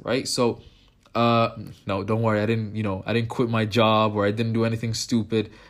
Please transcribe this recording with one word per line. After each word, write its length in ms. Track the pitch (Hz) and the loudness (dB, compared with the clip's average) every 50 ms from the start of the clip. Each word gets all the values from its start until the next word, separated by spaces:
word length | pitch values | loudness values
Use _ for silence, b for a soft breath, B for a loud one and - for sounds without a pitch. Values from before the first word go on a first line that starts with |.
right? 240 | - - 123 135 - | -4 -4 -2 -2 -2
So, 360 | - - 131 120 113 - - b b b b b b b _ _ _ - | -4 -2 0 0 0 0 -4 b b b b b b b _ _ _ 0
uh, 360 | 117 117 117 117 117 113 117 - 107 104 - - - - | 2 2 4 4 4 2 2 -2 -8 -14 -14 -14 -12 -6
no, 160 | 101 98 98 | -4 -4 -4
don't 200 | 98 107 110 113 | -2 -2 0 0
worry. 180 | 117 110 107 104 | 2 2 2 2
I 60 | 107 | 2
didn't, 280 | 113 113 113 110 101 104 | 2 0 0 -2 -4 -4
you 80 | 110 | -4
know, 220 | 107 101 95 95 - | -2 -2 -4 -4 -4
I 60 | 104 | -2
didn't 160 | 110 120 117 117 | -2 -2 -2 -2
quit 200 | - - 123 113 | -2 -2 0 0
my 180 | 117 110 110 | 2 0 0
job 500 | 104 95 117 110 110 110 107 110 107 104 | 0 2 2 4 4 4 4 2 2 2
or 100 | 104 101 | 0 0
I 60 | 104 | 0
didn't 200 | 107 117 113 113 | 0 0 -2 -2
do 120 | 113 113 113 | 0 0 0
anything 300 | 113 113 113 120 113 113 | 0 -2 -4 -4 -6 -6
stupid 560 | - - - 123 113 104 - 117 110 104 - B B B | -6 -4 0 0 0 0 0 -2 -2 -2 -2 B B B